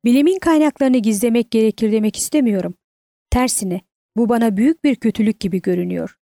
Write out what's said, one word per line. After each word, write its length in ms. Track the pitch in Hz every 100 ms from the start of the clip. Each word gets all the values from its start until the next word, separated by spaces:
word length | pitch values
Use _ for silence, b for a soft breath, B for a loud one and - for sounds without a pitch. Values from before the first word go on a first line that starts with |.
Bilimin 340 | 233 254 294 381
kaynaklarını 600 | 339 311 302 - 269 254
gizlemek 520 | 220 208 240 233 226
gerekir 420 | 226 220 - 220
demek 240 | 220 214 -
istemiyorum. 580 | - 302 247 202 170 185 _ _ _ _ _
Tersine, 500 | 247 254 - 190 180 _ _ _ -
bu 120 | 233
bana 280 | 233 233 196
büyük 280 | 247 320
bir 100 | 294
kötülük 460 | 247 226 - 214 214
gibi 220 | 190 180
görünüyor. 560 | 180 180 180 175 165 _